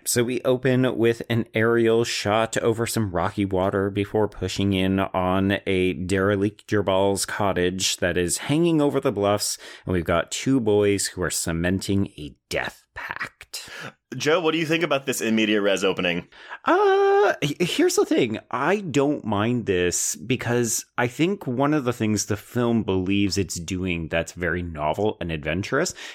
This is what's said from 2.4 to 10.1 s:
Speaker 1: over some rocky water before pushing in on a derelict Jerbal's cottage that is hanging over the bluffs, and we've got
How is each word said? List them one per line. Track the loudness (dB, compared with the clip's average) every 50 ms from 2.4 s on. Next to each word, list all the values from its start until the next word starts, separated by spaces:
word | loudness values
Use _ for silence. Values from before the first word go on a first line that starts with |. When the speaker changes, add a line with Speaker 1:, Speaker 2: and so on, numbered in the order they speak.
| 2 0 0 0
Speaker 1:
over | 0 0 0 0 -2
some | -2 -2 -2 -2 0
rocky | 0 -2 -2 -2 -2 -2 -2
water | 0 0 0 0 0 0 0 0 0
before | -2 -2 -2 0 0 0 0 0
pushing | -2 -6 -6 -6 -2 -2 0 0 2
in | 2 2 2 2 0
on | 0 -2 -2 0 0 2 2 2 2 2 0 0 0
a | 0 0 2 2 0 0
derelict | -2 -4 -2 0 0 2 2 2 2 0 -2 -4 -6 -4
Jerbal's | -2 0 0 2 2 2 2 2 2 2 0 -4
cottage | -4 -2 0 0 0 2 2 0 0 0 -2 -2 -2 -2 -2
that | -2 0 0 0
is | 0 0 -2 -4
hanging | -2 0 0 2 2 2 2 2
over | 2 2 0 0
the | 0 0
bluffs, | 0 0 2 2 2 0 -2 -4 -6 -8 -12 -18 -20 -10 -6
and | -2 -2
we've | -2 0
got | 2